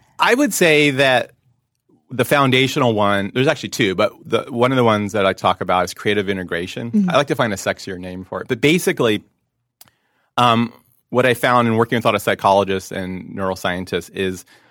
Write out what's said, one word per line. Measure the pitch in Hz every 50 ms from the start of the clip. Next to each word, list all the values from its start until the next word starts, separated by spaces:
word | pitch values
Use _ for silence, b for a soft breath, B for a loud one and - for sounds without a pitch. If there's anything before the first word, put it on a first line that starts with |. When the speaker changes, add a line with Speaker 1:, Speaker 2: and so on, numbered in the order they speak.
| _ _ _ -
Speaker 1:
I | 156 196 233
would | 254 294 247 -
say | - 180 165 151 151 147 147 135
that | 131 143 135 127 120 - - _ _ _ _ _ _ _ _ _ _ _ _ _ _ _ -
the | 131 123 123
foundational | - 151 143 139 127 123 127 135 131 - 147 135 120 110
one, | 104 104 101 101 98 98 101 -
there's | 123 131 156
actually | 151 - - 101
two, | - - 123 95 92
but | 92 107 98 - - -
the, | - 113 107 - -
one | 120 117 120 127
of | 135
the | 127 120
ones | 113 107 104 104 101 98
that | 107 98
I | 95 92
talk | - - 95 90 -
about | 98 90 90 92 90
is | 87 -
creative | - - 107 104 104 98 95
integration. | 98 95 90 85 87 85 90 98 - - 117 117 160
Speaker 2:
Mm-hmm. | 214 196 175
Speaker 1:
I | -
like | 131 143
to | - 151
find | 117 127 113 98
a |
sexier | - - 104 95 - - 98 95 90
name | 92 92 90 92 92
for | - - 92
it. | -
But | - 131 113
basically, | 143 143 165 180 - 196 160 - 135 113 107 101 - _ _ _ _ _ _ _ _ _ _ - - _ _ _ _ _ _ _ _ _ _
um, | - 123 120 113 113 117 113 - - _ _ _ _ _ _
what | 120 120 127
I | 127 120
found | - - 131 123 123 117
in | 117 113
working | 110 117 - 131
with | 117 -
a | 120
lot | 104
of | 101 -
psychologists | 113 98 - - 101 98 101 101 95 95 95 - - -
and | 95 92 92 92 90 - - -
neuroscientists | 98 98 95 92 - - 95 87 92 92 - - 87 - -
is, | - 95 98 95 92 90 - b b b b b